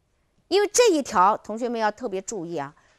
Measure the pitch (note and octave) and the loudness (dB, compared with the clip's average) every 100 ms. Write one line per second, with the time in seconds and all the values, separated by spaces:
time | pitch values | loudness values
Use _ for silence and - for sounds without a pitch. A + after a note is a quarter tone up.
0 | _ _ _ _ _ F#4 G4 - A#4+ D#4 | _ _ _ _ _ 0 2 4 4 4
1 | B3+ G#3 F#3+ G#3+ - A3 A#3+ A#3 G#3+ - | 0 2 4 2 -4 -8 -6 -2 -2 -4
2 | B3 F#3+ F#3+ G#3+ E3 E3 C#3 - _ | -8 -8 -8 -10 -8 -8 -10 -12 _